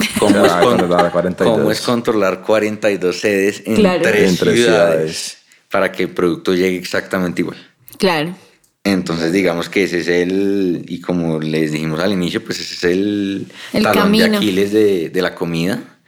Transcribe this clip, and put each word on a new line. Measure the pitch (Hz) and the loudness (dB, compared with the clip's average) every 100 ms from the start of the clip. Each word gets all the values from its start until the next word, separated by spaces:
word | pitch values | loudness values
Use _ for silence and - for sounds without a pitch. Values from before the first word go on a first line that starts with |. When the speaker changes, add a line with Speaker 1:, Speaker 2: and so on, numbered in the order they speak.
| 214 - | -6 0
Speaker 1:
¿cómo | 107 101 | 2 4
Speaker 2:
<laughs> | |
Ya, | 101 | 4
Speaker 1:
es | |
con-, | 87 85 92 | 4 2 2
Speaker 2:
controlar | 90 87 87 | 2 2 2
cuarenta | 87 90 90 | 0 -2 0
y | 92 | 0
dos. | 110 | 2
Speaker 1:
cómo | 73 | 0
es | 107 | 0
controlar | - 120 117 110 95 92 | -2 -2 0 0 0 0
cuarenta | - 107 104 104 107 | 0 0 0 -2 -2
y | 98 | 0
dos | 90 - | -2 0
sedes | 107 98 98 - - | 0 2 2 0 -2
en | 110 | 2
Speaker 3:
Claro. | 196 180 | 2 2
Speaker 1:
tres | 165 104 95 | 2 4 4
Speaker 2:
En | 87 | 2
tres | - 117 | 2 4
Speaker 1:
ciudades | 117 110 85 80 80 82 | 4 4 4 2 -2 -6
Speaker 2:
ciudades. | - - _ _ - | -10 -14 _ _ -6
Speaker 1:
para | 101 95 | -2 -2
que | 92 | -2
el | 90 | -6
producto | - 87 82 - | 0 -2 0 0
llegue | 90 92 90 | 0 0 -2
exactamente | 90 98 - 95 90 87 | -4 -6 -4 -2 -2 -2
igual? | 82 - - _ _ - | -6 -8 -18 _ _ -2
Speaker 3:
Claro. | 190 165 156 185 - _ _ _ | 0 0 -4 -8 -18 _ _ _
Speaker 1:
Entonces, | 101 95 87 85 82 | -2 -2 -2 -2 0
digamos | 95 90 85 85 | 2 0 -2 -2
que | 101 | -2
ese | 90 87 | 0 0
es | 80 | 0
el, | 87 90 95 98 101 95 80 - | 0 0 0 0 0 0 -2 -6
y | 85 | -10
como | - 90 82 78 | -4 -2 -2 -2
les | 78 78 78 | -2 -2 -2
dijimos | 76 80 78 | -2 -4 -2
al | 95 | -2
inicio, | 98 85 107 | -2 -2 -4
pues | - - | -6 -10
ese | - - | -10 -4
es | |
el | 87 90 101 104 98 98 - - - | -2 0 0 -2 -4 -6 -10 -16 -6
Speaker 3:
El | - | 0
Speaker 1:
talón | 214 214 202 | 2 2 4
de | 214 | 4
Speaker 3:
camino. | 220 208 | 2 2
Speaker 1:
Aquiles | 107 92 101 | 0 0 2
de, | 107 104 95 78 | 4 4 2 -2
de | 90 | -2
la | 90 | -2
comida. | - 87 85 85 104 - _ | -4 -4 -2 -2 -4 -10 _